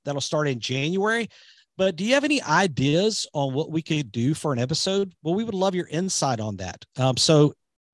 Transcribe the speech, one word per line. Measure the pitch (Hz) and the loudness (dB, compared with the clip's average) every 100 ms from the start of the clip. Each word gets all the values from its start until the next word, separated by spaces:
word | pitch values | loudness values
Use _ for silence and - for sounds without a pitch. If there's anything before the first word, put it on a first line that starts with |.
| 139 | -8
That'll | 143 | -6
start | - 156 147 | -2 0 0
in | 123 | -2
January. | 107 131 147 190 208 226 226 - - - _ - | -4 -2 -2 0 0 -2 -4 -12 -20 -20 _ -2
But | 190 160 | -2 0
do | |
you | 208 | 2
have | 277 | 2
any | 285 277 | 2 -2
ideas | - 160 190 127 135 160 214 208 - | 2 2 2 2 2 2 2 -2 -6
on | 151 139 | -4 -2
what | 131 156 | -2 -2
we | 160 | -4
could | - 156 123 | -2 -4 -2
do | 117 123 | -2 0
for | 156 156 | 0 -2
an | 120 | -2
episode? | 131 156 190 196 196 _ | -2 -2 -2 -2 -2 _
Well, | 156 | -4
we | 190 | -2
would | 226 | -2
love | 190 190 | 0 0
your | 180 - | 0 -4
insight | 151 190 - 139 117 | -4 -2 -2 -2 -2
on | 107 95 | -4 -6
that. | 92 - - - | -10 -12 -14 -2
Um, | 131 127 | 0 2
so | - 156 147 - _ _ _ | 4 6 6 2 _ _ _